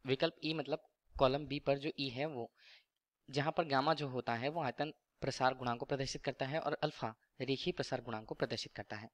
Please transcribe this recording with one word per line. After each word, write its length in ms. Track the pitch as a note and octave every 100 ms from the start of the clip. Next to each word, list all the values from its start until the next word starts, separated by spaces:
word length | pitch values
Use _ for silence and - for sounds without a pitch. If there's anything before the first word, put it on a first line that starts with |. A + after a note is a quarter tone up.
| C3
विकल्प 300 | C3+ E3 -
ई 100 | D3+
मतलब 300 | D#3+ C3 D#3 _ _ _ -
कॉलम 260 | C3+ C#3 C#3+
बी 140 | C#3+
पर 180 | - C#3
जो 120 | D3 -
ई 100 | C#3
है 160 | A#2+ D3+
वो, 260 | C3+ A2+ _ - - _ _ _ _ -
जहाँ 240 | C#3 C#3+ D#3
पर 80 | E3
गामा 280 | C3+ D3
जो 140 | D3+ C#3+
होता 260 | B2+ A#2
है 160 | A#2 C3
वो 140 | E3
आयतन 300 | C3+ - D3 - _ _
प्रसार 340 | C3+ - C3 C3
गुणांक 240 | B2 A#2
को 60 | C3+
प्रदर्शित 380 | C#3 C3+ -
करता 220 | - C3 C3+
है 140 | D#3
और 140 | -
अल्फा 420 | D3+ - - A2+ A2 _ -
रेखीय 320 | C3 C3+ F3
प्रसार 280 | F3+ C3+ B2+
गुणांक 240 | A#2+ A2 A2
को 100 | -
प्रदर्शित 380 | B2+ A#2 -
करता 220 | - G#2 G#2+
है। 140 | A2